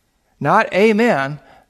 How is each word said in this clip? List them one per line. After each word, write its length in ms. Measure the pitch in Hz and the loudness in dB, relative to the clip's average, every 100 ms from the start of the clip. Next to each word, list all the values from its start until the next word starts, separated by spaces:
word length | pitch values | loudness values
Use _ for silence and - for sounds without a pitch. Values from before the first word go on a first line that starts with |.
| _ _ _ - | _ _ _ -8
not 280 | 143 196 - | -2 0 0
a 200 | 180 226 | 0 2
man, 460 | 208 240 151 135 147 - - _ | 2 0 0 -4 -10 -18 -20 _